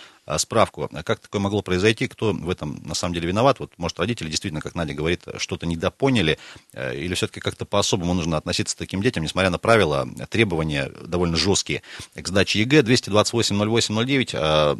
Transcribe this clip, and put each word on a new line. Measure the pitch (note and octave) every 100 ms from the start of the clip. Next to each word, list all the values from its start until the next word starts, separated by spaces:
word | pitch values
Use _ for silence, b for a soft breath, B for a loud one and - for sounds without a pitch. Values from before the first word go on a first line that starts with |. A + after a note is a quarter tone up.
| B B -
а, | -
справку. | - A2 G2 - C#2
А | -
как | - A2
такое | - G#2
могло | G2 G#2
произойти? | F#2+ F#2 G#2 A2+ -
Кто | - A2
в | F#2 D#2+
этом | F2+ D2+ - -
на |
самом | E2+ F2 F2
деле | E2+
виноват? | G2 C3 -
Вот, | - -
может, | E2+ -
родители | F#2 A#2 D#2+
действительно, | D#2 G2+ D#2
как | - F2
Надя | D#2+
говорит, | C#2 D#2 F2 - -
что-то | - F#2 E2+
недопоняли, | E2 F2+ - C#3 B2 D#2+ D2 B B B
э, | - B1+ B1+
или | E2+ F2+
все-таки | G#2+ -
как-то | - - -
по-особому | G2+ - A2 F2
нужно | F2+ D#2+ D2+
относиться | - F2 E2+ -
к |
таким | E2+ F#2+
детям, | A2+ A#2
несмотря | D#2 F2+ F#2+
на | F2
правила, | G#2 A2+ F2 C#2+ B1+ - C2
требования | - A2 E2 D#2+ D2 C2+ - - F2
довольно | F2 E2
жесткие | F2+ F#2+ - C#2+ B B B -
к | D#2
сдаче | F#2+ F#2 G2+
егэ? | A#2 D3+
Двести | A2+ C3 -
двадцать | G2+ G#2
восемь | A#2+ G#2+ G2+
ноль | G#2+
восемь | A2+ - G#2+
ноль | B2
девять. | C#3 A#2+
А, | - D#2 D#2 D2+